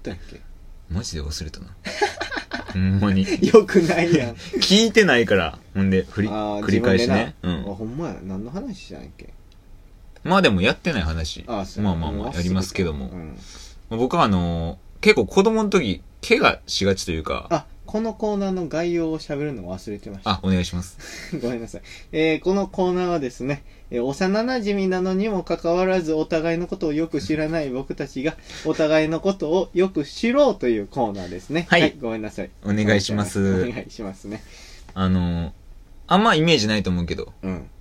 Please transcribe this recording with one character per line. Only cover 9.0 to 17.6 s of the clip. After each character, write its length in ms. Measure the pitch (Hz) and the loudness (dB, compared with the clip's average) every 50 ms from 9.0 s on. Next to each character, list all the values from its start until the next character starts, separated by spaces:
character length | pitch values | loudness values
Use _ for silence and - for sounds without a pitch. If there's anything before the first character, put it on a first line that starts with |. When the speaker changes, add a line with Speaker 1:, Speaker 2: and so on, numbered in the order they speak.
| - | -16
Speaker 1:
や 40 | - | -16
っ 20 | - | -18
け？ 160 | - - - - - - - - - - - - - - - - - - - - - - | -18 -18 -20 -20 -20 -20 -20 -20 -20 -20 -20 -20 -20 -20 -20 -20 -20 -20 -20 -18 -8 -2
Speaker 2:
ま 140 | 151 180 196 | 2 4 6
あ 40 | |
で 80 | 180 143 | 6 6
も 120 | 104 90 | 4 4
や 100 | 92 120 | 4 2
っ 60 | 156 - | 2 0
て 160 | - 185 160 | -2 -2 -2
な 60 | 113 | 0
い 20 | 82 | 0
話。 400 | 78 80 82 80 78 - - - - | -2 -2 -2 -4 -6 -8 -10 -10 -8
Speaker 1:
あ、 160 | 117 101 95 - | -6 -6 -6 -8
そ 140 | - 95 | -6 -4
う。 20 | 104 | -2
Speaker 2:
ま 80 | 101 | 0
あ 40 | 87 | 0
ま 120 | 82 80 76 | 0 -2 -4
あ 40 | |
ま 60 | 69 - | -4 -4
あ、 60 | - | -6
Speaker 1:
も 0 | |
う 20 | |
忘 20 | 123 | -6
れ 40 | |
て 60 | 139 85 | -4 -2
た。 60 | 87 | -2
Speaker 2:
や 60 | 92 | 0
り 60 | 92 | 0
ま 80 | 95 92 | 0 -2
す 100 | 95 - | -2 -2
け 100 | - 95 | -2 -2
ど 100 | 82 76 | -2 -2
も。 160 | 71 65 65 | -6 -8 -10
Speaker 1:
う 60 | 85 | -10
ん。 220 | 90 82 78 69 - - - - - - - - - - - | -12 -12 -12 -14 -16 -16 -18 -18 -18 -18 -18 -20 -20 -14 -8
Speaker 2:
ま 80 | 113 113 | -4 -2
あ、 20 | |
僕 160 | 123 127 - | -2 0 2
は 80 | 170 151 | 2 4
あ 60 | 113 | 4
の 460 | 98 90 87 85 85 85 82 85 - | 4 2 2 0 0 -2 -4 -6 -6
ー、 280 | - - - - - - | -10 -14 -20 -8 0 4
結 120 | 214 214 | 6 6
構 100 | - 104 | 6 4
子 180 | - - 190 196 | 2 4 4 4
供 200 | 226 220 220 214 | 4 4 2 0
の 40 | 202 | 2
時、 320 | - 190 147 104 85 - - - - - - | 2 2 2 2 -4 -4 -6 -18 -20 -8 0
怪 140 | - - 269 | 2 2 4
我 220 | 233 120 - - - | 4 4 2 2 -4
し 200 | - - - 98 | -8 -4 -2 0
が 100 | 98 98 | 0 0
ち 80 | - - | 0 -2
と 80 | - | -4
い 80 | 82 80 | -4 -4
う 40 | 82 | -4
か。 240 | 80 69 58 - - | -4 -6 -6 -4 -2
Speaker 1:
あ、 160 | - 151 | -2 -2